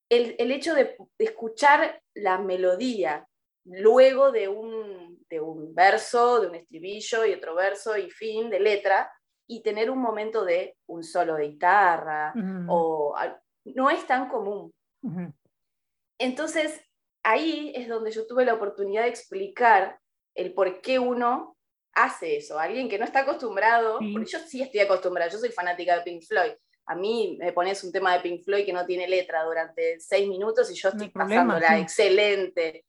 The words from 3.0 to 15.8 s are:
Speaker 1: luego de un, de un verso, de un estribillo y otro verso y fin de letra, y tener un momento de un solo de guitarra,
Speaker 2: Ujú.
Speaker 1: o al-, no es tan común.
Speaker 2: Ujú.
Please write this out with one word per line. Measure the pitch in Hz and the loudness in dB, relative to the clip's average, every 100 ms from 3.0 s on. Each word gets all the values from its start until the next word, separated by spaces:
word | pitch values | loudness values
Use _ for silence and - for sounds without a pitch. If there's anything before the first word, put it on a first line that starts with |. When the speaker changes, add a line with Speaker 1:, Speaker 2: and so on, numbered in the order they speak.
| 165 151 - _ _ _ - | -2 -4 -10 _ _ _ -18
Speaker 1:
luego | 185 214 247 262 262 277 | 2 6 8 8 8 4
de | 233 196 | 4 -2
un, | 208 226 220 208 185 175 175 _ | -4 -8 -10 -10 -14 -18 -20 _
de | 160 | -10
un | 160 160 156 160 | -8 -10 -6 4
verso, | 190 208 - 240 240 240 | 4 4 0 2 4 4
de | 185 | 0
un | 165 | -4
estribillo | - 160 180 208 214 226 220 | -16 -16 -12 -12 -6 -2 0
y | |
otro | 180 - | -2 -4
verso | 165 190 196 226 214 | -2 -2 -2 -4 -6
y | 180 | -6
fin | - 220 214 233 | -10 -8 -6 -4
de | 190 | 0
letra, | 208 202 202 185 - - _ _ - | 2 2 2 0 0 -8 _ _ -18
y | 233 | -8
tener | 220 214 226 | -6 -2 -2
un | 262 | -2
momento | 240 214 220 220 185 | -2 -4 -4 -2 0
de | 175 190 - - | 0 -2 -10 -16
un | 170 | -14
solo | 160 185 170 156 | -4 -2 0 -2
de | 147 | -4
guitarra, | 147 175 202 190 165 156 151 151 | 0 4 6 6 2 -2 -4 -4
Speaker 2:
Ujú. | 226 190 190 175 | -6 -6 -6 -2
Speaker 1:
o | 175 165 160 147 - | 0 0 0 -2 -2
al-, | - - _ _ - | -6 -8 _ _ -12
no | - 269 | -2 0
es | 349 - | 0 0
tan | 262 269 | -2 -2
común. | 240 202 202 170 _ _ _ | -6 -6 -8 -10 _ _ _
Speaker 2:
Ujú. | 247 170 175 - _ _ _ _ | -10 -8 -10 -14 _ _ _ _